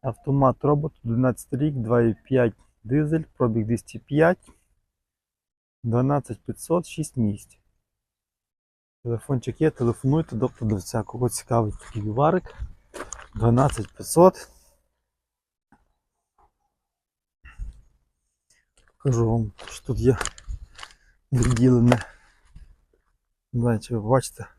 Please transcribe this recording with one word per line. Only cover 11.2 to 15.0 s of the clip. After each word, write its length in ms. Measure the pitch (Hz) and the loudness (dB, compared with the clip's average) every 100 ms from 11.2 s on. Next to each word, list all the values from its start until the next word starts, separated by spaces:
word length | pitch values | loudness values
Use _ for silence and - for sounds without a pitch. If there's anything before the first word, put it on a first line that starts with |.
| 123 | -4
цікавить 500 | - - 120 107 - | -4 -2 0 0 -6
такий 220 | - 110 | -12 -10
віварик, 540 | 104 107 147 180 - - - - _ - - - - - | -6 0 2 0 -4 -14 -14 -14 _ -18 -16 -18 -16 -2
дванадцять 600 | 110 117 139 - 101 _ | 2 4 2 0 -12 _
п'ятсот. 560 | 101 - 180 - - _ _ _ _ _ | -4 6 6 4 -20 _ _ _ _ _